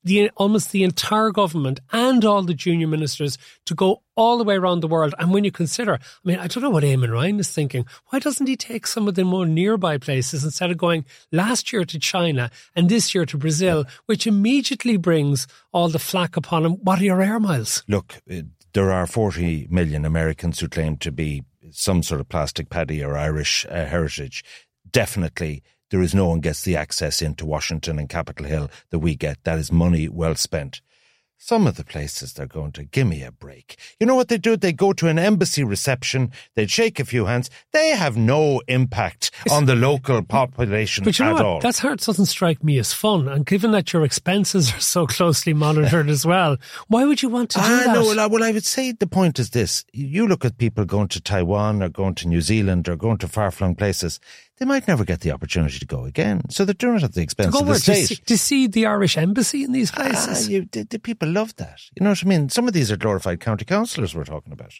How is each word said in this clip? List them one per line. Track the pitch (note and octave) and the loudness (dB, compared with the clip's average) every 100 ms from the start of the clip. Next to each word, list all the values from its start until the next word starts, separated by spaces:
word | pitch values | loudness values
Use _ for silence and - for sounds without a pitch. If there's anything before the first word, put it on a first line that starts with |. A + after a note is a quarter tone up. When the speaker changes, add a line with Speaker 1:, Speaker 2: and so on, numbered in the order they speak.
Speaker 1:
the, | F3+ G3+ G#3 - | 2 2 2 2
almost | G3+ G#3+ - | 2 2 0
the | G3 | 0
entire | F#3 - - G#3+ A3 | 0 0 -2 0 2
government | G3+ F#3+ E3 C#3 C#3 _ | 2 0 0 -2 -4 _
and | A3+ B3 B3+ | 0 4 4
all | G#3+ G3+ | 4 2
the | F3+ | 0
junior | D#3 F3+ E3 D#3+ | -2 0 0 0
ministers | D#3 D3 - C#3+ - - _ - | -2 -4 -4 -6 -6 -18 _ -8
to | |
go | E3 F#3+ - _ - | 0 2 0 _ 2
all | A3+ A#3+ | 2 4
the | |
way | G#3 | 2
around | G3 F#3 F3 | 0 2 0
the | D#3+ | 0
world? | E3 D3+ D3 | 0 0 0
And | E3+ | 0
when | G3+ | 2
you | G3+ | 0
consider, | - E3 - A3 C3 | -2 -4 -2 -2 -2
I | - - | -6 -8
mean, | F#3 F3+ | -4 -4
I | F3 | -4
don't | A#3+ | -4
know | C#4 | 0
what | E3+ | 2
Eamon | C#3+ C3 A#2+ | 2 2 0
Ryan | A#2 E3 G#3 | 0 0 -2
is | F3+ | -4
thinking. | - C#3+ B2+ A#2+ - _ | -4 -4 -4 -8 -12 _
Why | C#4 | -4
doesn't | D4+ B3 C4+ | -2 -2 -2
he | C4 | -2
take | - A#3 - | -6 -8 -6
some | A#3 G3+ | -2 -2
of | F#3 | 0
the | F#3 | 0
more | F#3 E3+ | 2 2
nearby | D#3+ G3 A3 F3 D3+ | 2 2 2 0 -2
places | C#3+ C3 B2 D3+ | -2 -2 -2 -2
instead | D3+ - F3+ | -4 -2 -4
of | E3+ | 0
going | F3 E3 - - _ | 0 0 -4 -18 _
last | D#3+ G#3 B3 - | 0 2 0 -2
year | A3+ E3 | -4 -4
to | D#3+ | -4
China | - F#3 E3+ C3+ A#2+ - - F3+ | -4 0 0 0 -4 -8 -6 2
and | F3 | 4
this | A3+ - F#3 | 4 2 0
year | D#3 | 0
to | D3 | -2
Brazil, | D#3 D#3 F#3 D#3+ C3+ - - | -2 2 2 2 -2 -8 -4
which | G#3+ A#3 | -2 2
immediately | G3+ G#3 C#4 - - A#3+ G#3 | 2 4 2 0 -2 0 2
brings | E3+ D#3+ C#3+ C#3 - - _ | 4 2 2 0 -2 -14 _
all | F3 F3 | 0 0
the | D#3 | 0
flack | - F#3 F3 F3 | -2 -2 -2 -4
upon | - E3 E3 | -2 0 0
him? | F#3 | 0
What | F#3+ F#3 | 0 2
are | G3 | 2
your | F#3 | 2
air | G3 A3+ | 2 0
miles? | G#3 C#3 G#2+ - - | 0 0 -2 -6 -2
Speaker 2:
Look, | G2+ - - - | -2 -2 -20 -12
uh, | F2+ D2+ _ _ | -12 -12 _ _
there | G#2 F#2+ | 0 2
are | F#2 F2 | 2 0
forty | A#2 G#2+ E2+ F2 D#2+ C2+ | 0 -2 0 -2 -2 -2
million | F2+ E2 D2+ D#2 | 0 0 0 0
Americans | D#2+ D#2+ D2+ E2+ - | 0 0 -2 -6 -4
who | D2+ | -6
claim | - D#2 D2 | -2 -4 -4
to | E2 | -6
be | C#2 D2+ C#2+ B1+ _ D#2+ | -6 -6 -6 -10 _ -20
some | - - F2+ | -6 0 0
sort | D#2 D2+ | 0 -4
of | C2 | -4
plastic | E2 D2 - C#2+ | -4 -4 -6 -8
paddy | F2 D#2 D2+ | -6 -4 -4
or | C#2+ D2 | -4 -4
Irish, | D2+ D2+ C#2+ - - | -2 -2 -2 -4 -4
uh, | F2 D2 | -6 -4
heritage. | E2 D2+ - C#2 - - - _ _ - | -2 -4 -6 -12 -14 -18 -20 _ _ -2
Definitely | B2+ G#2 G#2 E2 - D#2+ C#2+ _ _ _ | -2 0 -2 -4 -4 -8 -8 _ _ _
there | F#2+ | 0
is | F2 G2 | 2 2
no | F2+ | 2
one | E2 | 2
gets | D#2 D2+ | -2 -4
the | G2 D#2+ | -2 -2
access | D2 - D#2 - | -2 -6 -4 -2
into | D2+ D2 D#2 | -4 -6 -6
Washington | D2+ - D#2+ E2 D2+ | -6 -4 -6 -6 -6
and | C#2+ | -6
Capitol | E2+ - - D2 | -6 -8 -10 -6
Hill | D#2 C#2+ - _ | -4 -6 -12 _
that | E2+ | -2
we | E2 C#2+ | -2 -2
get. | D2+ C#2 | -6 -6
That | - E2 | -4 -4
is | D2 | 0
money | E2 F2 E2 D#2 | 2 4 2 -2
well | E2+ E2 D2+ | -4 -4 -2
spent. | - D#2+ C#2 - _ _ _ _ _ _ | -4 -6 -8 -16 _ _ _ _ _ _
Some | - A#3 D#3+ | -2 2 2
of | E2 | 0
the | |
places | C#2+ D#2 D2 - C2+ | -10 -8 -8 -10 -12
they're | - C2+ | -12 -12
going | D#2+ D2 | -8 -10
to, | C#2+ C#2+ | -12 -6
give | - A#2+ | -2 0
me | D2+ | -2
a | B1+ | -10
break. | B1 - C2+ _ - - _ | -18 -20 -20 _ -20 -20 _
You | A3+ | 2
know | C4 | 2
what | B3 | 2
they | A3+ | 0
do? | A#3 A3 | 2 2
They | F#3 | 0
go | D3 G3 | 2 0
to | F#3+ E3+ | 2 2
an | D#3+ | 2
embassy | F#3+ G3+ - - B2+ | 2 2 2 0 -2
reception, | G2+ - C3 - C3 B2 - - - | 0 0 -2 -2 -2 -2 -6 -6 -2
they | G#2 | 0
shake | - A#2 - | 2 0 0
a | - | -4
few | A#2+ G2 | -2 0
hands. | A#2+ B2 - _ | -2 -4 -14 _
They | D#4 D#4+ | 2 2
have | C4 D3+ A2+ | 2 0 2
no | A2+ D3 D3+ C3 - | 4 4 4 0 0
impact | B2+ B2+ A#2 F#2 - - - - | 0 0 0 -2 -4 -8 -4 2
Speaker 1:
It's | |
Speaker 2:
on | D3 C#3 | 4 4
the | A#2+ | 4
local | C3 C#3+ - A#2 | 4 2 0 0
population | F2 C3+ C3 B2+ A2+ G#2+ G#2+ - | 2 0 0 -2 -2 0 -2 0
Speaker 1:
But | C#3 F#3 | 0 2
you | B3+ | 2
know | |
Speaker 2:
at | D#4+ | 4
Speaker 1:
what? | G#2 | 2
Speaker 2:
all. | E2+ | 2
Speaker 1:
That | A#3+ - | 0 0
hurt | C4+ C#4 | -2 -2
doesn't | - F#3 G3 | -2 2 0
strike | - F3 D#3+ | 2 0 0
me | D3+ C#3 | 0 0
as | G#2+ | 0
fun. | - G#3+ F#3+ C3+ | 0 2 2 0
And | C#3 C#3 | -2 0
given | G3 A3 | 2 4
that | G#3+ - | 2 2
your | E3+ D3+ | 0 0
expenses | - - G3 F#3+ G3 C3 | 0 0 0 2 2 0
are | G2 | 0
so | - F3+ D#3+ | -2 0 0
closely | - F3 D3 F3 | 2 2 2 0
monitored | D3+ D3+ D#3 C#3+ E3 D3 | 0 2 4 4 2 2
as | D3 D#3+ | 0 2
well, | F3+ E3 C3 - - - | 2 2 0 -4 -18 0
why | A3+ | 4
would | C#4 C#4+ | 4 2
you | C4 | 0
want | A#3+ A#3+ | 0 -2
to | - | 0
do | - | 4
Speaker 2:
Ah, | B3 A#3+ | 4 4
Speaker 1:
that? | |
Speaker 2:
no, | A#3 A3 | 4 4
well, | G#3+ | 2
I, | G#3+ | 2
well, | A3 | 2
I | A3+ | 2
would | G#3+ - | 0 -2
say | - C4 | -2 -4
the | A3+ F#3+ | -2 -2
point | F#3+ F3+ C3 | 2 2 0
is | A#2 | -2
this. | C3+ F#2 - - | 0 0 -2 -6
You | A2 C#3 E3 A3 | -10 -4 0 0
look | F#3 B2 | 2 -2
at | A2+ | 0
people | A#2 - F#2+ | -2 0 0
going | G2+ G2 | 0 0
to | F2+ | -4
Taiwan | - G2+ F2 G2+ G#2 G#2 | -2 0 2 0 0 0
or | F2+ | -2
going | D#2 F#2+ E2+ | -2 -4 -2
to | F2 | 0
New | E2+ | 0
Zealand | D#2 A2 G2 F2+ E2+ | 2 2 2 0 -2
or | E2 | -2
going | A2 A2 | -2 -2
to | - | -2
far-flung | A2 G2+ - F#2+ E2+ | -2 -2 0 -2 0
places. | G#2 F#2 E2+ - - - _ _ | -2 -2 -6 -8 -18 -20 _ _
They | C4 | 0
might | C#4 - | 0 2
never | D3+ | 0
get | F#2 F2 | 0 -2
the | E2 | -2
opportunity | C2+ C#2+ F2 D#2 C2+ | -4 -4 0 0 -2
to | - | -8
go | C2+ B1+ | -8 -6
again. | - G3+ F#3+ - | -2 0 -2 -4
So | - | -2
they're | G3 | -2
doing | G3 A#3+ A3+ | 0 0 2
it | |
at | C3+ | 0
the | F2+ | -2
expense | D#2+ - F#2+ | -4 0 2
Speaker 1:
To | |
go | C#4 | 2
Speaker 2:
of | C#4+ | 2
the | |
Speaker 1:
where? | - | 4
To | |
Speaker 2:
state. | - G3+ D#3+ | 4 4 2
Speaker 1:
see, | - | -4
to | - A3+ | 0 2
see | - C#4 C4 | 2 2 2
the | A3 A3 | 2 2
Irish | G#3 G3 - | 2 2 2
embassy | E3 G#3 A3+ C#4+ C4+ | 2 2 0 -2 -2
in | |
these | B3+ A3+ | 0 0
Speaker 2:
Ah, | - | -2
Speaker 1:
places? | C4+ B3 - - G#3+ | -2 -2 -2 -4 -2
Speaker 2:
you, | G3 F3+ | -2 -4
the, | A2 | -8
the | - A3 | -8 -10
people | A#3 - D#3 | -8 -4 -2
love | F#3 A3 - | -2 -2 -8
that. | E2 - - - | -14 -14 -20 0
You | G3+ | 2
know | |
what | G3 | 2
I | F3 | 2
mean? | F3+ C#3 | 2 2
Some | - A#3+ | 0 2
of | |
these | F3 A2+ | 2 0
are | G#2 | 0
glorified | G#2+ F#2+ F#2+ F2 | 0 0 -2 -4
county | - G#2+ A2 | -2 -4 0
councillors | G3 A#3 - G2 E2 | 0 0 -4 -4 -4
we're | |
talking | C#2 D2+ - | -8 -10 -14
about. | - A#1+ | -18 -18